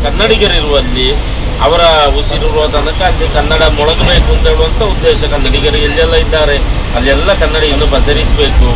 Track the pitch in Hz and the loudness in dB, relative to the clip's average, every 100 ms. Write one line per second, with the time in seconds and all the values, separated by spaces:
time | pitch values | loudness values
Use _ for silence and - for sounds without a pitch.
0 | 147 160 214 220 202 170 156 139 123 127 | -4 -2 0 0 0 0 0 -2 0 -2
1 | 131 127 - - - - 135 170 170 156 | -2 -2 -4 -4 -4 -2 0 2 2 2
2 | 143 - - 143 147 156 151 147 147 156 | 0 0 -2 -2 -2 0 -2 -2 -2 -2
3 | 180 147 160 151 147 156 - 147 151 165 | -2 0 -2 -2 -2 0 0 0 0 0
4 | 175 175 - 151 143 151 160 - 214 - | 2 2 2 2 2 2 0 0 -2 0
5 | 240 - - 147 131 - 151 - 226 160 | 0 0 -2 -2 0 0 0 0 -2 0
6 | 165 160 160 156 147 143 - - - - | 0 0 0 0 0 0 -2 -2 -2 -2
7 | 131 139 - 190 156 160 151 139 147 135 | 0 0 0 0 0 0 0 0 0 2
8 | 139 147 - - - - 120 | 2 2 0 0 2 2 4